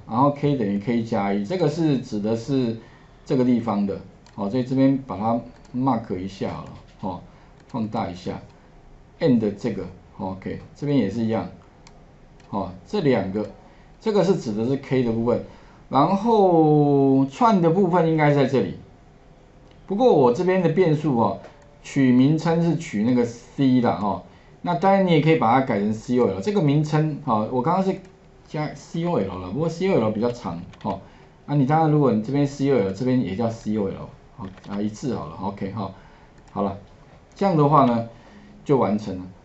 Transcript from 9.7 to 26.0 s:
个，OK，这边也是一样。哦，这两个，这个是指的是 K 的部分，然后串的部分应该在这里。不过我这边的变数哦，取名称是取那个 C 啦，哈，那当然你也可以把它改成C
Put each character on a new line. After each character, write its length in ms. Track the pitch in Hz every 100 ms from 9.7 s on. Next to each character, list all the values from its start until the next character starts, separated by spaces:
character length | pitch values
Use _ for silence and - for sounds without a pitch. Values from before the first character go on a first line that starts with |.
个， 120 | 95 87 - - -
OK， 400 | 95 95 95 85 -
这 100 | -
边 140 | 147 143
也 100 | 98
是 120 | 113
一 80 | 110
样。 200 | 110 87 - - - - - - - - - -
哦， 220 | 101 92 92 -
这 120 | 208
两 280 | 151 117 95
个， 180 | 101 107 - - - - -
这 120 | 220
个 120 | 202
是 100 | 175
指 180 | 165 127
的 140 | 104 117
是 100 | 135
K 260 | - 131
的 80 | 120
部 120 | 113
分， 200 | 117 107 - - - - -
然 280 | 160 170 196
后 1080 | 226 226 190 170 156 151 147 143 139 135 135
串 360 | - 233 202
的 80 | 165
部 180 | 180 185
分 200 | 175 165
应 80 | 160
该 180 | 147
在 120 | 143 127
这 140 | 127
里。 140 | 92 - - - - - - - - - - - -
不 80 |
过 180 | 202 254
我 200 | 170 123
这 100 | 135
边 180 | 180 185
的 80 | 165
变 260 | 151 175 147
数 200 | 156 120
哦， 200 | 104 98 - - - -
取 260 | - 143 131
名 260 | 123 135 156
称 240 | 165 165
是 160 | 170 156
取 280 | - 104
那 100 | 113
个 100 | 123
C 560 | 117 - - - 135 127
啦， 120 | 117
哈， 300 | 85 101 92 - - - -
那 120 | 175
当 180 | 170 190
然 140 | 196 185
你 60 |
也 80 | 160
可 100 | 151
以 60 | 160
把 160 | 113
它 120 | 131 131
改 120 | 104
成 140 | 104
C 260 | 110